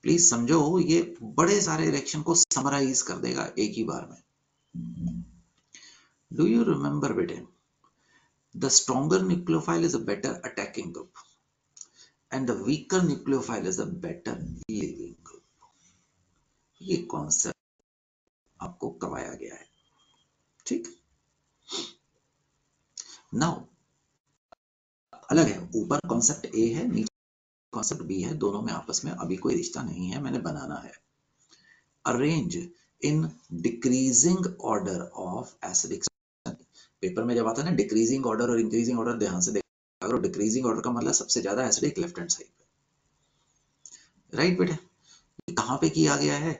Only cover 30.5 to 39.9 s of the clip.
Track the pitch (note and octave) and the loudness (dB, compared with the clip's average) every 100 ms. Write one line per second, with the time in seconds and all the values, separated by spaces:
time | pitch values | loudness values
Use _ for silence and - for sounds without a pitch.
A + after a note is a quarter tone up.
30.5 | D2+ C2+ D#2 - - _ _ _ _ _ | -6 -8 -10 -12 -20 _ _ _ _ _
31.5 | - _ _ _ _ - A#2+ C#3+ E3 - | -20 _ _ _ _ -2 2 2 2 0
32.5 | F2+ - - _ _ C#3+ D3+ D#3+ - _ | -4 -8 -14 _ _ 0 2 0 -4 _
33.5 | - A2+ - C3 B2+ C3 B2 F3 F#3 F3+ | -4 -2 0 2 4 4 4 6 4 0
34.5 | - - G#2 F#2+ F#2 F2 - F#2 F#2+ B2 | -4 -2 0 0 -4 -6 -8 -6 -6 -8
35.5 | - - F#2 - - - _ _ _ - | -12 -4 -2 -2 -4 -6 _ _ _ -12
36.5 | - _ - - _ F#2 F#2 A#2 A#2+ A2+ | -12 _ -20 -20 _ -4 -2 0 2 0
37.5 | A2+ D#3 E3 G2+ A2 A#2 C3+ B2 A2 A#2+ | 0 0 2 2 4 4 2 0 0 2
38.5 | A#2 A2 A2 A#2 B2 A#2 A2+ G2+ F2+ F#2 | 2 2 2 2 0 -2 0 -2 0 0
39.5 | G#2 - _ _ | -2 -6 _ _